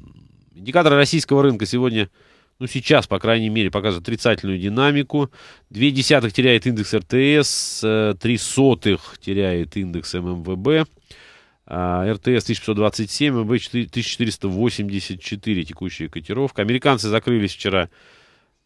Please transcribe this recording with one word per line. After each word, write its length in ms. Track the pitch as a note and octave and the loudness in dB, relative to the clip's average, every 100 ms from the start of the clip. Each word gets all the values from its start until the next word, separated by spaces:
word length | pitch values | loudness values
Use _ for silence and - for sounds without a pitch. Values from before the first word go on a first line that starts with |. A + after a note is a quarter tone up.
| - - - _ _ | -20 -20 -20 _ _
Индикаторы 440 | E2 G#2 B2+ D3+ C#3+ | -16 -2 2 6 6
российского 460 | C#3+ D#3+ - C#3 | 4 2 2 4
рынка 220 | C#3 A2+ G#2+ | 4 2 -2
сегодня, 440 | B2 B2+ A2 G2 _ _ _ _ _ | -2 0 0 -2 _ _ _ _ _
ну, 80 | B2+ | -8
сейчас, 400 | C3+ - D3 - | -6 2 2 4
по 100 | G2 | -2
крайней 320 | G#2+ A2+ A2 | 2 2 2
мере, 220 | A2 F#2+ | 0 0
показывают 320 | G2+ G#2 F2 | 0 -2 -2
отрицательную 560 | E2 A2+ A#2+ G#2 G2 F#2+ | -4 -2 0 0 0 -4
динамику. 720 | G2 A2 C#3+ C#3+ C#3 D3 C#3 - - - _ | -2 2 2 2 0 -2 -2 -6 -20 -20 _
Две 220 | G2+ C#3+ | 0 2
десятых 420 | C3+ B2+ D3+ A2+ | 2 4 4 4
теряет 340 | A2 B2+ A#2 B2+ | 2 4 4 2
индекс 260 | A2+ G#2 | -2 -2
Р 100 | A2 F#2 | -2 0
Т 380 | B2+ C#3 D3+ | 2 4 4
С, 360 | C3+ - - - | 2 -2 -6 -4
э, 340 | A2 A2 G#2+ F#2+ | -2 0 0 0
три 180 | A#2 A#2 | -2 -2
сотых 800 | - - C3+ A#2 G#2+ F#2 - - | -2 2 4 4 2 0 -2 -14
теряет 560 | - G2 F#2+ F2 D#2 G2+ | -6 -2 0 0 -4 -6
индекс 380 | F#2 E2+ E2+ F2+ | -6 -6 -8 -6
М 120 | F2 | -6
М 160 | F2+ | -6
В 140 | E2 F#2 | -6 -4
Б. 280 | A2+ D#3 D#3 _ _ - - - _ _ _ | 0 0 0 _ _ -20 -20 -20 _ _ _
А, 320 | F2 F2+ F2+ F#2+ | -6 -2 -2 -2
Р 120 | G#2+ | -2
Т 220 | - A#2+ | 0 0
С 60 | - | 0
тысяча 160 | A#2 | -4
пятьсот 140 | - G#2 | -4 0
двадцать 340 | G#2+ - G#2 | 0 -2 -6
семь, 240 | - D3 B2 | -2 0 0
М 120 | G#2+ | 0
В 120 | B2 | -2
четыре, 260 | - B2 A2 | -2 -6 -4
тысяча 260 | A#2+ A2 | -6 -6
четыреста 360 | - A#2 - G2+ | -4 -4 -2 -4
восемьдесят 720 | F#2 A#2+ - G2+ G2 - - | -2 -2 -2 -6 -6 -8 -10
четыре 420 | - G#2 A2 F#2+ | -10 -8 -4 -4
текущая 460 | D2+ - F#2 - D#2+ | -4 -8 -10 -10 -10
котировка. 520 | - D2+ A2+ C#3 - | -12 -8 -4 -4 -2
Американцы 460 | G#2 B2+ - B2 G#2+ | -2 0 2 2 0
закрылись 460 | A2 - A#2+ G2 | -2 0 0 0
вчера, 360 | - G2+ F#2+ E2+ - _ _ _ _ _ _ | -2 -2 0 -2 -6 _ _ _ _ _ _